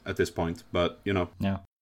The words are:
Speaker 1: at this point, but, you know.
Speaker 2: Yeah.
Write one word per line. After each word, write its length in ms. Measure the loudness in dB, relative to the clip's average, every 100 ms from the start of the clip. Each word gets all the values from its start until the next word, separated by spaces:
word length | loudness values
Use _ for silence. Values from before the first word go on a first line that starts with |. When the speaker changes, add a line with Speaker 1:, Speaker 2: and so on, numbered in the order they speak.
| -6
Speaker 1:
at 120 | 0
this 120 | 0
point, 320 | 0 -2 -2 -2
but, 280 | 2 2 0
you 100 | -2
know. 160 | 0 0 -2
Speaker 2:
Yeah. 180 | -2 -2 -6 _